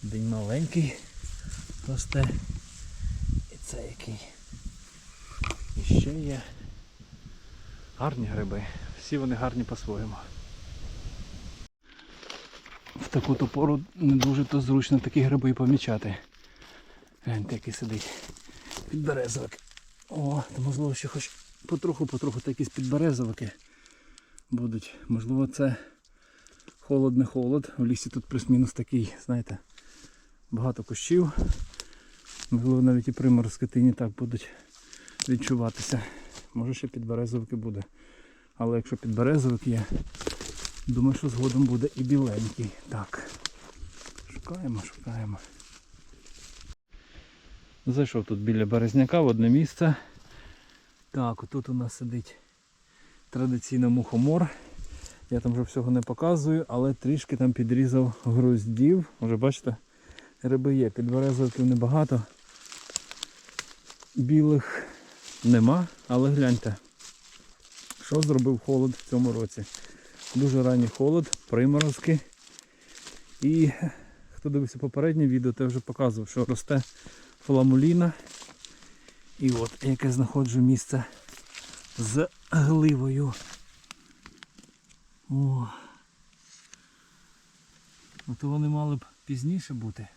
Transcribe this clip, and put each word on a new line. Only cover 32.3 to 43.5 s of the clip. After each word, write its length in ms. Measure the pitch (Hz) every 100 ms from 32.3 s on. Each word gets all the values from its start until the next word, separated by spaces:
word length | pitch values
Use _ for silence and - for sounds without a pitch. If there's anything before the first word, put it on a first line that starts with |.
| - -
Можливо, 320 | 117 123 127
навіть 260 | 127 123 120
і 40 |
приморозки 560 | 120 131 120 113 - 123
не 180 | 123 127
так 180 | 113 117
будуть 380 | 104 123 117 - - - - - - - - -
відчуватися. 760 | 123 - 127 117 - - 107 101 - - - -
Може, 200 | 120 120
ще 140 | 127 127
підберезовик 640 | 120 113 117 120 120 113
і 40 | 117
буде. 260 | 110 98 95 - - - - _ _ _
Але 200 | 117 117
якщо 200 | - 123
підберезовик 680 | 113 110 120 151 131 120 123
є, 160 | 113 101 - - - - - - - - - -
думаю, 300 | 123 131 135
що 120 | 147
згодом 360 | 120 131 127
буде 240 | 135 120 143 -
і 80 |
біленький. 680 | 127 143 131 104 110 - 113 - -
Так, 420 | 110 98 - - - -